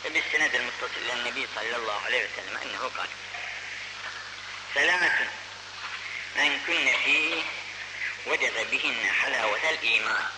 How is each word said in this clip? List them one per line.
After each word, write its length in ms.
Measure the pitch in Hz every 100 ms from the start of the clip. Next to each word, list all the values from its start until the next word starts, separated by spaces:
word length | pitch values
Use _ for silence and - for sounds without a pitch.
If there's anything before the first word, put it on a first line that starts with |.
وبالسند 500 | 156 156 - 156 156
المتصل 420 | 123 123 120 123 113
إلى 160 | 113
النبي 360 | 120 120 127 123
صلى 220 | 107 113 120
الله 240 | 110 104
عليه 240 | 98 123 101
وسلم 280 | - 98 110
أنه 340 | 135 101 123 -
قال: 120 | 92 - - - - - - - - - - - - - - - -
"ثلاث 540 | 139 156 180 - - - - - - - - - - - - - -
من 240 | 147 139 -
كن 360 | 170 135 127
فيه 380 | 139 151 156 165 165 - - - - - - - 123
وجد 440 | 156 - 113 107
بهن 400 | - 151 120 101 -
حلاوة 480 | 147 127 110 104 160
الإيمان 540 | 160 117 120 110 - -